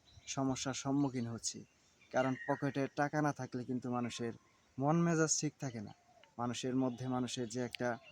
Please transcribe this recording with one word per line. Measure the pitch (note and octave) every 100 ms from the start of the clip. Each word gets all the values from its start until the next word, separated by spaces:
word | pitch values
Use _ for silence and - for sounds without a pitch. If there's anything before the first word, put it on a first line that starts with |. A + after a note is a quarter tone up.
| _ - -
সমস্যার | - C3+ B2+ C#3
সম্মুখীন | B2 C#3 C#3 C#3 B2+ A#2
হচ্ছে। | A2+ - G#2+ G#2 _ _ _ -
কারণ | B2+ C3 B2+ -
পকেটে | C#3 C#3+ C#3 C3+ -
টাকা | D3 D3+
না | D3
থাকলে | C#3 B2+ B2+
কিন্তু | B2 B2+ B2
মানুষের | B2 A#2+ - A#2 A2 _ _ _ -
মন | C#3 E3+
মেজাজ | E3+ D#3+ D#3 -
ঠিক | D3+ -
থাকে | C#3 A2+
না, | G#2 - _ - - -
মানুষের | A#2+ A#2 C3 C3
মধ্যে | C3 A#2+ C3
মানুষের | B2+ B2 - A#2+
যে | A#2+
একটা | A#2+ - B2 A2+ -